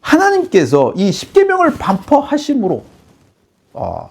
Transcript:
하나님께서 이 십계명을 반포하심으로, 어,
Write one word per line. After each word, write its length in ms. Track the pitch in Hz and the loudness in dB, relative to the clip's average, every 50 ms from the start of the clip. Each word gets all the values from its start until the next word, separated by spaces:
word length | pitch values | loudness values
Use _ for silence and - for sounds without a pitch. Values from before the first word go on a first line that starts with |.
하나님께서 920 | - - - 320 381 403 392 381 349 - - 190 156 113 139 143 135 113 - | -2 2 2 4 4 4 2 0 0 0 0 0 0 0 0 0 0 0 0
이 160 | 180 196 202 | 0 0 -2
십계명을 680 | - - - - - 392 392 392 381 370 359 320 240 - | -2 -4 -4 0 2 2 4 4 2 2 2 0 0 -2
반포하심으로, 1040 | - - 196 190 - - 285 277 277 - 285 294 294 - 294 262 208 185 165 110 - - _ _ _ _ _ _ _ _ _ _ _ _ _ _ _ _ - | -2 -4 -4 -2 0 2 2 2 2 0 -4 -4 -2 -2 -2 -2 0 -2 -2 -4 -8 -12 _ _ _ _ _ _ _ _ _ _ _ _ _ _ _ _ -12
어, 360 | - - 90 85 82 82 - | -10 -8 -8 -8 -8 -12 -14